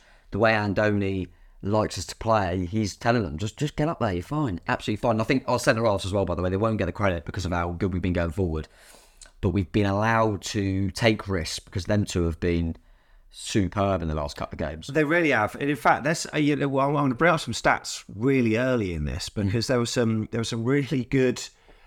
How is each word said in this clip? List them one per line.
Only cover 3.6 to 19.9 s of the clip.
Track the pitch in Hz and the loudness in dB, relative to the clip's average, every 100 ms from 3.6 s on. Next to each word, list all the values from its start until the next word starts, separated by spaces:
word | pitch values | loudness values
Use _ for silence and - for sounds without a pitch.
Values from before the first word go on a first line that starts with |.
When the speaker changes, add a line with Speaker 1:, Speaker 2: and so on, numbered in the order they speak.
| 147 - | -6 -2
Speaker 1:
get | 151 | -2
up | 165 | 0
there, | 117 | -2
you're | 90 | -2
fine, | 87 151 143 87 - | -4 -4 -2 -4 -4
absolutely | 123 - 107 | -4 -2 -2
fine." | 123 | 0
And | 110 | 0
I | 110 | 2
think | 135 - | 0 0
our | 120 | -2
centre-halves | - 110 113 98 95 | -2 -2 0 0 -2
as | |
well, | 98 95 | -2 -2
by | 82 | -2
the | |
way, | 92 | -2
they | 95 | 0
won't | 110 110 | -2 -2
get | 92 | -4
the | |
credit | - 104 85 - | 0 0 0 -6
because | - 87 | -6 -4
of | |
how | 87 87 | -2 -2
good | 87 101 | -2 -2
we've | 92 | 0
been | 90 | 0
going | 87 85 | 0 -2
forward. | 82 92 80 80 - - - - _ - - | 0 -2 -2 -8 -16 -20 -20 -20 _ -20 -2
But | 101 | 0
we've | 90 92 | 2 0
been | 110 101 | 2 2
allowed | 98 110 113 113 101 | 2 2 4 2 0
to | - 107 98 95 98 | -4 -2 0 0 -2
take | - 120 107 - | 2 2 2 -2
risks | 95 80 - | -4 -2 -8
because | - - 82 | -8 -8 0
them | 104 98 | 0 2
two | 92 85 | 2 0
have | 80 | 0
been | 90 85 82 80 _ - _ - - | 0 0 0 -4 _ -20 _ -20 -20
superb | - - 113 92 107 98 95 | -16 -2 0 0 0 0 0
in | 82 | 0
the | 78 | -2
last | 73 - | -4 -6
couple | - - | -10 -6
of | 78 | -6
games. | 78 - | -6 -4
Speaker 2:
They | 139 | 0
really | 147 170 165 | 2 2 4
have. | 123 107 - | 2 2 -2
And | 143 | -2
in | 147 | 2
fact, | 190 135 | 4 4
that's, | 131 165 - | 2 -2 -2
uh, | 151 | 0
you | 147 143 | 0 2
know, | 147 | 0
well, | 135 139 | 2 2
I'm | 147 143 | 2 0
gonna | 117 | 2
bring | 165 | 2
up | 160 | 2
some | - | -2
stats | 110 151 123 - - - 107 | -2 2 0 -2 -12 -12 -4
really | 123 135 117 107 | 2 4 4 2
early | 127 127 98 | 2 0 0
in | 82 73 | -2 -2
this | 64 - | -4 -6
Speaker 1:
Mm. | - 98 | -2 0
Speaker 2:
because | 110 110 | 0 0
there | 127 | 0
was | |
some, | 117 | 2